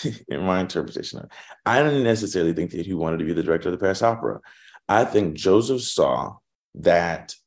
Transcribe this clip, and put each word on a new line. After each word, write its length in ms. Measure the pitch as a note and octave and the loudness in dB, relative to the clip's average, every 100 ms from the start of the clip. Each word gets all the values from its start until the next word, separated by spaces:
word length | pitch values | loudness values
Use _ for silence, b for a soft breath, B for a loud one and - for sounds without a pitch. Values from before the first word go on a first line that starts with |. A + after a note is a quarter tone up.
| D3 | -6
<laughs> 220 | A2 - | -8 -8
in 140 | D2 | -4
my 180 | F#2 F#2 | 0 0
interpretation 580 | F2+ E2 - - - - | 0 -4 -6 -8 -10 -12
of 80 | - | -16
it, 40 | B B B - | B B B 0
I 160 | B2 | 2
didn't 220 | D3+ C#3+ | 4 2
necessarily 480 | A#2 A2 G2 F#2 E2 | 2 2 0 0 0
think 180 | E2 F2 | 0 -4
that 160 | E2+ F2+ | -6 -6
he 80 | |
wanted 240 | F2 D#2+ E2 | -4 -2 -2
to 60 | |
be 80 | D#2+ | -2
the 100 | E2 | -2
director 260 | E2 E2 F2+ | 0 0 0
of 40 | |
the 60 | F2+ | -2
Paris 240 | F#2+ F#2+ | -2 2
Opera. 380 | A#2 A2+ - - B B B B - | 0 0 -4 -6 B B B B 0
I 160 | G#2 | 2
think 300 | B2+ G#2+ F#2 | 4 2 0
Joseph 480 | D#2 F#2+ G2+ A#2 C3 | 0 4 4 4 -2
saw 540 | A#2 - C#2+ B1 - - _ _ _ | -2 0 2 2 -4 -12 _ _ _
that 600 | - E2 E2+ F2 E2 - - | -2 2 4 2 -4 -10 -18